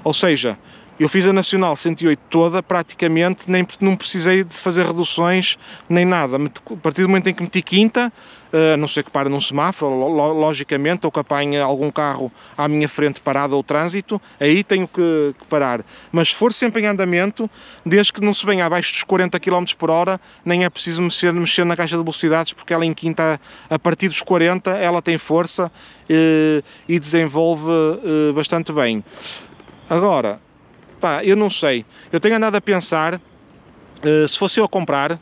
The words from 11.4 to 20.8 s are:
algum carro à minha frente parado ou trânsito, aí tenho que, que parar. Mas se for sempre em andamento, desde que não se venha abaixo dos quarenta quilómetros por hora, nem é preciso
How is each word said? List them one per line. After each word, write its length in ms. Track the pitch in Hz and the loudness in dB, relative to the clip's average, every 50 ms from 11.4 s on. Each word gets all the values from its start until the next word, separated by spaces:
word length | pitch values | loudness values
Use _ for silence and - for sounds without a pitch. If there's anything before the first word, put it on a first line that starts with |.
| 143 143 143 143 | -2 -2 -2 0
algum 300 | 139 135 143 131 147 147 | 0 0 0 -2 -2 -4
carro 420 | - 156 151 143 135 127 131 120 _ - - - - | -2 -2 -2 -2 -2 -4 -6 -8 _ -16 -20 -16 -6
à 120 | - 147 | -4 -2
minha 200 | 147 151 151 151 | 0 0 0 -2
frente 320 | 143 - - 147 147 - - | -2 -2 0 -2 -2 -2 -4
parado 360 | _ 147 135 139 143 139 139 | _ -2 -2 0 0 0 -2
ou 80 | 139 131 | -2 -2
trânsito, 580 | - 143 151 160 175 170 202 185 - 214 202 _ - - _ | -2 -2 -2 -2 -2 -4 -6 -6 -6 -8 -8 _ -14 -8 _
aí 240 | 143 147 160 196 202 | 2 2 2 2 2
tenho 240 | - 202 190 185 | 0 0 -2 -2
que, 460 | 165 - 185 175 165 160 156 147 143 131 _ | -4 -2 0 0 2 2 0 0 -2 -4 _
que 60 | - | -8
parar. 360 | _ 160 147 139 127 120 113 104 - - - - - | _ 0 0 0 0 -2 -4 -6 -12 -20 -20 -14 -4
Mas 180 | - 170 165 - | 0 0 0 0
se 60 | - | 0
for 180 | - 208 240 226 | 0 0 0 0
sempre 300 | - 254 233 - 233 208 | 0 -2 -2 0 0 -2
em 20 | |
andamento, 640 | 208 202 190 190 180 175 175 185 202 - - 226 214 _ - - - - - _ | 0 0 0 0 0 2 0 0 -2 -2 -6 -8 -8 _ -16 -20 -20 -20 -10 _
desde 300 | 170 175 202 208 - - | 2 4 4 4 2 -2
que 80 | - | 0
não 100 | 202 208 | 0 0
se 140 | 196 - - | 0 0 0
venha 220 | 202 202 185 175 | 0 0 2 2
abaixo 260 | 165 175 175 175 - - | 0 0 0 -2 -2 -6
dos 100 | - - | -6 -2
quarenta 360 | - 190 180 185 175 - 175 | 0 2 2 2 0 -2 -2
quilómetros 340 | - 190 180 180 180 - - | -2 0 0 0 0 -2 -4
por 160 | _ 170 160 | _ 0 0
hora, 320 | 160 165 175 185 190 180 _ - - - _ | 2 2 2 0 -2 -4 _ -20 -20 -10 _
nem 200 | 170 175 175 180 | 0 2 2 2
é 40 | 170 | 0
preciso 320 | _ - | _ -6